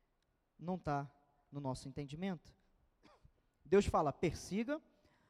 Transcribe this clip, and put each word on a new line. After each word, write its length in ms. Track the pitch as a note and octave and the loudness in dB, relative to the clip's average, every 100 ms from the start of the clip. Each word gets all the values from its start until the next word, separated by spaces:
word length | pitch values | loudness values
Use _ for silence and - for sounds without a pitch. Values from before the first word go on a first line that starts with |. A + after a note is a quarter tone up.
| _ _ _ _ _ - | _ _ _ _ _ -10
não 200 | D#3+ F#3 | -4 -4
tá 300 | D#3 C#3+ C#3+ - _ _ _ | -2 -2 -4 -12 _ _ _
no 100 | C#3+ | -6
nosso 260 | C#3 B2+ C#3 | -4 -4 -6
entendimento. 680 | C#3 C#3+ D3+ G3 E3 - - _ _ _ _ - - - _ _ _ | -10 -8 -4 -4 -4 -10 -20 _ _ _ _ -20 -20 -20 _ _ _
Deus 200 | C#3 F#3+ | 4 6
fala: 280 | - G3+ D3+ | 6 4 2
persiga, 680 | - - - - F#3+ A#3 D4+ - _ _ _ | 2 -2 -2 -4 -4 -2 -4 -8 _ _ _